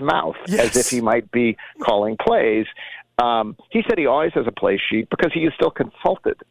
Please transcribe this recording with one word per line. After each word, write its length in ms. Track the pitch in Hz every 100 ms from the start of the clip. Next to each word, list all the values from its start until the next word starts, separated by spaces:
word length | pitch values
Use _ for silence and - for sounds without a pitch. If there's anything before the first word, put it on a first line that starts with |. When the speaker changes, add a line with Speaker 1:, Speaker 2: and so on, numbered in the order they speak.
Speaker 1:
mouth 340 | 143 170 - - -
as 60 |
Speaker 2:
Yes. 240 | 214 117 123
Speaker 1:
if 140 | 120
he 100 | 123
might 320 | 113 117 -
be 240 | 123 117 104 - -
calling 360 | 190 104 107 113
plays. 440 | - 226 113 110 110 - - - - -
Um, 400 | 120 117 107 - _
he 120 | 233 220
said 80 | 208
he 80 | 139
always 260 | 135 160 156
has 100 | 117
a 40 |
play 280 | - 98 98 -
sheet 200 | 107 113
because 220 | - 170
he 80 | -
is 100 | 160 -
still 160 | 160
consulted, 680 | - 127 - - 190 - - -